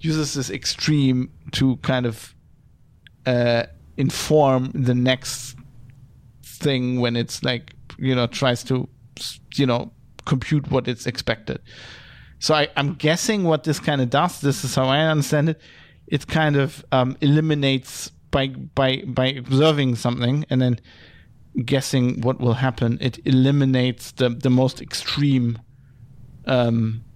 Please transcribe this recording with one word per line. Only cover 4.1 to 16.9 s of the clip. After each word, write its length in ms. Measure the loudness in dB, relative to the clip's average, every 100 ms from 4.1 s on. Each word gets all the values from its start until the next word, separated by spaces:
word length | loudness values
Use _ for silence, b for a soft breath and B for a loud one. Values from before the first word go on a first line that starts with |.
| -2 2 4 6 4 0
the 200 | -2 0
next 640 | 2 2 0 -2 -10 -12 -16 -20 -20 -20 -20 -20 -20 -20 -20
thing 580 | -20 -6 -2 0 0 0
when 160 | 0 -2
it's, 260 | -4 -4
like, 300 | -4 -4 -6 -20 -20 -6
you 180 | 0
know, 120 | 0 0
tries 360 | 0 0 0
to, 220 | -2 -4 -4 -12 -20 -14 -14 -14 -10
you 100 | -2
know, 260 | 0 0 -2 -14 -20 -12 -4
compute 440 | -2 0 -2 0
what 160 | -2 -2
it's 200 | -4 -6
expected. 540 | -6 -4 -6 -6 -10 -10 B B B B B B B
So 140 | 0
I, 140 | 2 2 0
I'm 160 | -2
guessing 520 | 0 0 0 0 0
what 200 | 2 0
this 160 | 0 -4
kind 220 | 0 0
of 80 | 2
does, 320 | 2 0 0
this 220 | -2 -2
is 100 | -2
how 100 | 0
I 160 | 2 2
understand 480 | 2 2 0 2 2
it, 120 | -2 B B B B B
it 200 | -4 -2
kind 300 | 0 2 2
of, 280 | 0 -4 -2